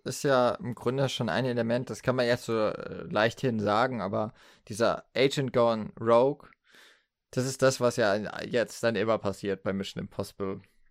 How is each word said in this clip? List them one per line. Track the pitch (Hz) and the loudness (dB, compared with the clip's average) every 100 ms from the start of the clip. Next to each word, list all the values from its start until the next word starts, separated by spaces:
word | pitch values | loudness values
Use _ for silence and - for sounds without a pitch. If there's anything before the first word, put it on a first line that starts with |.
ist | - - | -10 -2
ja | 143 127 120 - | 2 4 4 2
im | 120 110 | -6 -4
Grunde | 120 135 135 | -2 0 0
schon | - 113 | -2 -2
ein | 92 131 | 0 0
Element, | 120 113 123 127 | 0 0 -2 -4
das | 110 | -6
kann | - 127 | -2 0
man | 120 | 2
jetzt | 120 - | 0 0
so, | |
äh, | 113 107 - - - - | 0 0 -2 -8 -10 -4
leichthin | 104 113 - 131 113 | 2 2 0 -2 0
sagen, | 101 104 131 120 | 2 2 2 -2
aber | 95 110 107 - - _ - | -4 -2 -4 -8 -20 _ -10
dieser | 104 110 - - - | 0 2 0 -4 2
Agent | 143 - 127 | 2 2 0
Gone | 120 117 113 101 - | 2 2 2 -4 -4
Rogue, | 117 117 135 143 - _ _ - - _ _ _ _ | 4 6 4 0 -10 _ _ -20 -20 _ _ _ _
das | 131 131 | -4 -4
ist | - | 2
das, | 131 127 | 2 4
was | 123 120 | 2 2
ja | 107 104 104 - | 2 0 -2 -8
jetzt | - 117 104 - | -4 -2 -2 -2
dann | 117 104 | -2 0
immer | 110 107 | 0 0
passiert | 101 95 101 95 | -2 -4 -4 -4
bei | 101 | -4
Mission | 98 98 - | -4 -6 -8
Impossible. | 101 - 98 - 95 98 - _ - | -8 -8 -8 -6 -6 -8 -12 _ -20